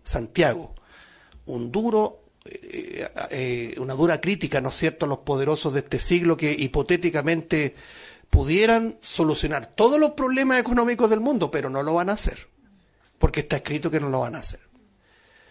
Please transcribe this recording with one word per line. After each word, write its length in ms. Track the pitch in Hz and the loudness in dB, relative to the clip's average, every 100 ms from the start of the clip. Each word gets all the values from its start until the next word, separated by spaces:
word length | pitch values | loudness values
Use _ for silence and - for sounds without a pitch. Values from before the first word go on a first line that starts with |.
Santiago. 680 | - - 113 - 147 139 156 - - - - - _ - - | -6 -6 -2 2 2 2 -8 -18 -20 -20 -20 -20 _ -18 -10
Un 260 | 123 120 | -8 -4
duro, 500 | 185 226 214 214 - _ _ | -2 0 2 0 -4 _ _
eh, 640 | - - - - - - - - - | -20 -18 -12 -12 -10 -10 -8 -8 -8
eh, 440 | 139 127 120 117 - | -6 -4 -4 -6 -8
una 160 | 131 | -6
dura 260 | 135 170 156 | 0 2 2
crítica, 400 | 185 202 143 143 | -2 -2 -2 -2
¿no 80 | 127 | -2
es 80 | - | -2
cierto?, 300 | 160 156 147 | -2 -2 -4
a 20 | |
los 100 | 135 | -4
poderosos 540 | - 135 139 151 156 | -2 0 0 0 0
de 80 | 139 | -2
este 180 | - 131 | -2 -4
siglo 380 | - 175 170 160 | 2 2 4 2
que 160 | 151 | 0
hipotéticamente 1200 | 147 135 147 139 175 175 156 143 165 - 156 139 - - - - - _ | 0 0 -2 0 0 2 0 0 -2 0 -2 -2 -6 -20 -20 -20 -20 _
pudieran 680 | 151 139 185 220 226 226 - | 2 4 4 6 4 2 -6
solucionar 720 | - - 156 147 151 147 - | -8 0 2 2 -2 -4 -6
todos 240 | - 247 302 | 4 4 6
los 120 | 302 | 2
problemas 500 | 302 262 262 269 254 | 2 -2 0 2 2
económicos 480 | 240 240 233 240 226 | 2 2 2 2 2
del 120 | 220 | 4
mundo, 300 | 254 247 147 | 2 0 0
pero 200 | 151 131 | -2 -2
no 120 | 135 | -2
lo 120 | 147 | 0
van 160 | 170 180 | 0 0
a 40 | |
hacer, 340 | 208 - - - _ _ _ _ _ _ _ | -2 -4 -6 -14 _ _ _ _ _ _ _
porque 220 | 151 151 | 0 0
está 160 | 143 143 | -4 -6
escrito 340 | - 147 160 | -4 -6 -2
que 100 | 151 | -2
no 80 | 143 | -2
lo 100 | 131 | -2
van 140 | 120 | -4
a 60 | 151 | -6
hacer. 200 | - - _ _ _ _ _ _ _ _ _ | -10 -12 _ _ _ _ _ _ _ _ _